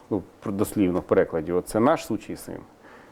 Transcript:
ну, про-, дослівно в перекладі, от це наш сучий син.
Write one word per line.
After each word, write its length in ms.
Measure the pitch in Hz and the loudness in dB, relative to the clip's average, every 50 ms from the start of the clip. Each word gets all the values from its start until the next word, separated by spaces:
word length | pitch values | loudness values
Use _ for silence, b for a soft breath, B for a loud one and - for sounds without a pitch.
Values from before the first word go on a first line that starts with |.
| - - | -8 -4
ну, 140 | 110 95 - - - - | -4 -4 -4 -6 -12 -10
про-, 120 | - 113 | -8 -4
дослівно 480 | 98 98 104 - - 110 98 90 87 90 | -2 0 -2 0 2 2 2 2 2 0
в 40 | - | 0
перекладі, 480 | - - 95 85 - - 82 76 85 | 2 4 4 4 2 0 -4 -2 -2
от 160 | 87 90 - | -2 -2 -2
це 120 | - - 107 | 0 0 2
наш 260 | 113 143 160 - - | 4 4 2 2 -2
сучий 300 | - 113 101 - - 90 | -4 -6 -6 -6 -8 -12
син. 240 | - - - 85 85 - - - - B B B B B B | -12 -12 -12 -14 -14 -14 -18 -20 -20 B B B B B B